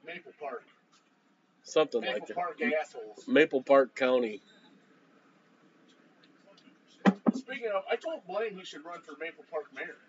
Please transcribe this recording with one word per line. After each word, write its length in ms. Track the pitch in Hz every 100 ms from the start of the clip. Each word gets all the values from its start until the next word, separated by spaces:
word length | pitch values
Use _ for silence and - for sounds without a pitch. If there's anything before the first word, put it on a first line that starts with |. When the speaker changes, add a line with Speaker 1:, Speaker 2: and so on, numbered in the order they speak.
| -
Speaker 1:
Maple 260 | 180 - -
Park. 240 | - 120 - _ _ _ _ _ _ _ _ _
Speaker 2:
Something 360 | - 156 147 117
Speaker 1:
Maple 120 | 104 104
Speaker 2:
like 80 | -
that. 80 | -
Speaker 1:
Park 220 | 170 -
Speaker 2:
M-, 100 | - 311
Speaker 1:
assholes. 480 | - - - - -
Speaker 2:
Maple 340 | 139 156 135
Park 340 | 135 139 127 -
County. 440 | 127 127 113 101 - - - - _ _ _ _ _ _ _ _ _ _ _ _ _ _ _ _ - - - - _ - 196 196 -
Speaker 1:
Speaking 340 | 262 262 262 226 196
of, 80 | 190
I 40 | 233
told 280 | 330 302 175
Blaine 300 | 196 226 185
he 60 |
should 220 | 175 156 160
run 160 | 170
for 120 | 156 147
Maple 240 | 160 147 -
Park 140 | 156 143 135
mayor. 220 | 160 -